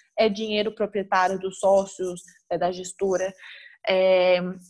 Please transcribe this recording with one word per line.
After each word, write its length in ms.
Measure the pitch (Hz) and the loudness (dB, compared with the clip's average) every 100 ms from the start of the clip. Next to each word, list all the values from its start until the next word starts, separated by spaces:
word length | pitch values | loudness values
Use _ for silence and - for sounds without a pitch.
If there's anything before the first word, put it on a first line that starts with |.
| _ - | _ 0
é 100 | 220 | 0
dinheiro 440 | 202 220 208 208 214 | 0 -4 -2 -2 -2
proprietário 640 | 202 202 190 190 185 190 | -4 -4 0 2 2 0
dos 200 | 190 185 | -6 -2
sócios, 600 | 196 196 196 - 185 180 - - - | 2 4 2 -4 -8 -8 -14 -20 -6
é, 80 | 175 | -4
da 140 | 175 | -2
gestora. 600 | 185 185 - 196 180 185 196 - - - - - | -4 -10 -4 0 0 -2 -8 -18 -20 -20 -10 -2
É, 520 | 190 190 185 180 180 180 190 - | 2 4 4 4 2 0 -10 -2